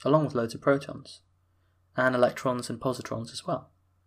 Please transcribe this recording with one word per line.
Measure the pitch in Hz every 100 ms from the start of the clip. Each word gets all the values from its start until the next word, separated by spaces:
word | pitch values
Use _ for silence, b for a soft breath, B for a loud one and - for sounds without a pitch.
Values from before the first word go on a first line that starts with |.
| 135
along | 156 147
with | 120
loads | 117
of | -
protons, | - 139 - - - - _ _ _ _ _ _ _ -
and | 127 127
electrons | 123 - 135 123 120
and | 113
positrons | 135 120 - 117 113
as | - -
well. | 156 - _ _ _